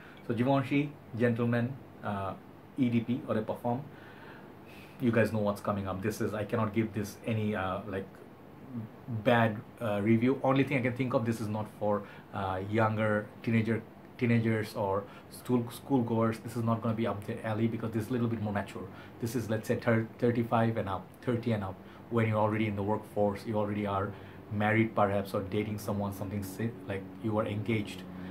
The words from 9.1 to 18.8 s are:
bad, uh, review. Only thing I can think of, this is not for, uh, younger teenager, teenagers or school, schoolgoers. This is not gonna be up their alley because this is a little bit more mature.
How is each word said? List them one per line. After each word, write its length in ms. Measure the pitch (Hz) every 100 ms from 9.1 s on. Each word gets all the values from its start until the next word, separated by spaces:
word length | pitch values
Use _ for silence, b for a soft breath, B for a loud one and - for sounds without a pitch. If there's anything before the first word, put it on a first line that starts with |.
| 110
bad, 340 | 117 117 113 107 - -
uh, 180 | 113 104
review. 380 | 104 113 127 131
Only 200 | 135 135
thing 140 | 135 139
I 40 |
can 120 | 123
think 200 | 117 127
of, 120 | 135 117
this 160 | 113
is 60 | 107
not 200 | 107 104 -
for, 260 | 104 104 B B -
uh, 280 | 101 95 92 101
younger 560 | 107 110 107 110 104 104 -
teenager, 400 | - 113 107 107 - - - -
teenagers 560 | 120 117 113 110 104 123
or 280 | 101 98 - B -
school, 340 | - - 123
schoolgoers. 760 | 117 - - 135 113 113 113 110
This 140 | 117 120
is 80 |
not 180 | 113 113
gonna 140 | 117 110
be 100 | 110
up 180 | 101 -
their 120 | 113 113
alley 220 | 107 117
because 240 | 117 120
this 120 | 110
is 60 | 107
a 40 |
little 140 | 123 117
bit 140 | 113
more 120 | 104
mature. 340 | 101 95 -